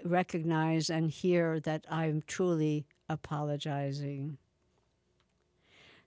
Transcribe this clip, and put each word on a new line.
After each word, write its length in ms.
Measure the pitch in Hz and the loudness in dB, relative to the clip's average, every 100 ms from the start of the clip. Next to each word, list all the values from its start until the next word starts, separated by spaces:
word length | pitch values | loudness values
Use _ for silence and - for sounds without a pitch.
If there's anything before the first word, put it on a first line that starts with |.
recognize 840 | 180 180 180 175 160 160 160 160 156 | 2 2 2 -2 0 2 2 2 2
and 220 | 165 160 | 0 0
hear 480 | - 185 175 165 160 | 0 2 4 4 0
that 260 | 156 156 - | -2 -4 -4
I'm 340 | 160 160 151 - | -2 0 0 -2
truly 640 | - 185 165 156 151 143 _ - | 0 2 2 2 0 -4 _ -8
apologizing." 1300 | 160 - 147 147 147 160 143 139 143 143 139 143 139 _ _ _ _ _ _ _ _ _ _ _ _ _ - - - | -8 -4 -4 -2 -2 -2 -2 -4 -4 -6 -6 -8 -10 _ _ _ _ _ _ _ _ _ _ _ _ _ -20 -20 -20